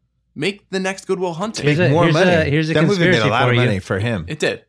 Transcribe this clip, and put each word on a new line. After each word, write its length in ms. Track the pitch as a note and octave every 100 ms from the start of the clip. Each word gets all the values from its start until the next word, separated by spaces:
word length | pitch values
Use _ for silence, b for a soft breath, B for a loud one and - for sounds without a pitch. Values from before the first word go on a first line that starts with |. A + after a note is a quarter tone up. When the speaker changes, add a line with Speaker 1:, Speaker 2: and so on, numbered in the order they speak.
| _ _ _
Speaker 1:
Make 340 | - E3 G#3 -
the 100 | F#3+
next 260 | F#3+ F#3+ -
Good 120 | F#3
Will 140 | F3+
Hunting. 320 | E3 G#3+ A3 C#3+
Speaker 2:
Make 100 | D3+
Speaker 3:
Here's 120 | E3+
a, 40 |
Speaker 2:
more 120 | D#3
Speaker 3:
here's 100 | E3+
Speaker 2:
money. 160 | D#3 F#3
Speaker 3:
a, 140 | E3+
here's 260 | D3 D3 D#3
a 40 |
Speaker 2:
That 100 | D#3
movie 160 | E3 G3
made 80 | E3+
a 40 |
Speaker 3:
conspiracy 180 | E3+ G#2+
Speaker 2:
lot 120 | A2+
of 60 | B2+
Speaker 3:
for 40 |
you. 60 | B2
Speaker 2:
money 180 | B2 G2
for 200 | - G2
him. 260 | A#2 G#2+ D#2+
Speaker 1:
It 100 | D3+
did. 260 | D3+ -